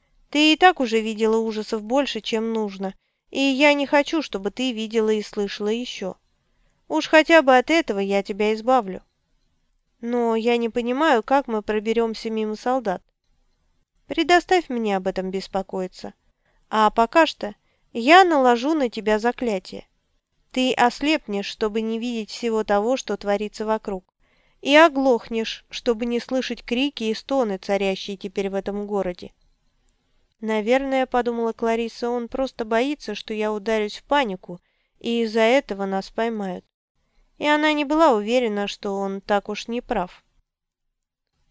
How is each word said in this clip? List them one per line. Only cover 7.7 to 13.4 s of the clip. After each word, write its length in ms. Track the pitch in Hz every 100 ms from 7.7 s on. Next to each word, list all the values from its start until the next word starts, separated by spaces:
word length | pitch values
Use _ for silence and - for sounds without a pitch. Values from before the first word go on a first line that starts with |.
этого 280 | 330 311 202
я 240 | 196 196
тебя 320 | 196 196 208
избавлю. 480 | 220 220 262 196 180 - _ _ _ _ _ _ _ _ _
Но 360 | 233 240 233 226
я 200 | 226 240
не 120 | 233
понимаю, 560 | 240 233 254 320 247
как 240 | - 269 262
мы 120 | 220
проберёмся 720 | 208 214 214 226 226 220 226
мимо 240 | 220 214
солдат. 480 | 214 247 262 220 180 _ _ _ _